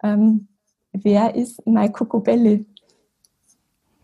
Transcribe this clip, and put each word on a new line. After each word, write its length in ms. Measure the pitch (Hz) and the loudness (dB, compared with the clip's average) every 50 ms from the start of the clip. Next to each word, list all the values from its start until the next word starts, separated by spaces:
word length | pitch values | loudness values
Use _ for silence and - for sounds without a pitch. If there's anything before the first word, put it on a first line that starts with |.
| - | -4
ähm, 460 | 214 208 208 220 220 220 208 202 - _ _ _ _ _ _ _ _ | -2 0 2 2 2 2 0 -2 -8 _ _ _ _ _ _ _ _
wer 420 | - 196 202 208 202 202 220 226 - | -14 -4 -2 0 2 2 0 0 -2
ist 320 | 233 247 240 - - - | -4 -6 -8 -10 -8 -2
Mai 240 | 226 226 220 208 214 | 0 0 2 2 0
Cocobelli? 760 | 208 - 226 - - 220 202 226 226 240 233 214 208 208 208 - _ - _ _ _ _ _ _ _ _ _ _ _ _ _ _ _ _ _ _ _ _ _ _ _ _ | -2 -6 -6 -4 -4 -4 -2 0 0 2 2 2 2 0 -2 -8 _ -20 _ _ _ _ _ _ _ _ _ _ _ _ _ _ _ _ _ _ _ _ _ _ _ _